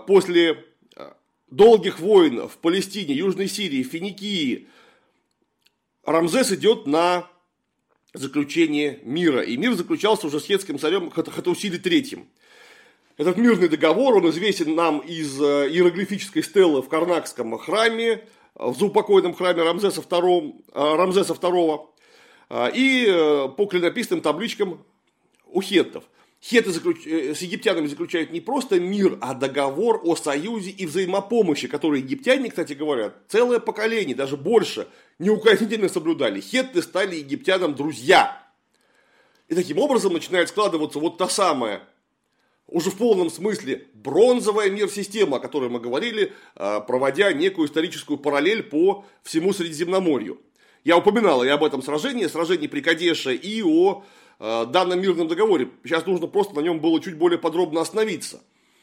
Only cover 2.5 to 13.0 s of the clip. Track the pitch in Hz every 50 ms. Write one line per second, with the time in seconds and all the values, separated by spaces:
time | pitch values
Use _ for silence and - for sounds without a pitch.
2.5 | - - - 165 180 196 185 190 190 208 190 139 139 139 185 196 180 - 196 185
3.5 | - - 202 175 139 131 123 127 160 165 185 208 190 - 190 208 202 175 147 127
4.5 | 110 - - - _ _ _ _ _ _ _ _ _ _ _ _ _ _ _ _
5.5 | _ _ _ _ _ _ _ _ _ _ _ - 151 165 165 165 165 - 165 -
6.5 | 196 147 143 208 240 - - 139 147 160 170 175 180 175 175 - _ _ _ _
7.5 | _ _ _ _ _ _ _ _ _ _ _ _ - - 135 135 135 147 143 139
8.5 | - 165 165 156 151 147 147 147 131 - - 113 135 170 180 160 135 120 - -
9.5 | 120 127 185 254 233 175 175 - 165 147 - 214 220 202 - 151 139 151 - -
10.5 | 196 190 196 - 147 135 156 151 180 196 175 147 - 165 160 156 - - - 180
11.5 | 170 - - 208 175 180 - 190 170 147 135 - - - - - _ _ _ _
12.5 | _ - - - - - _ _ _ _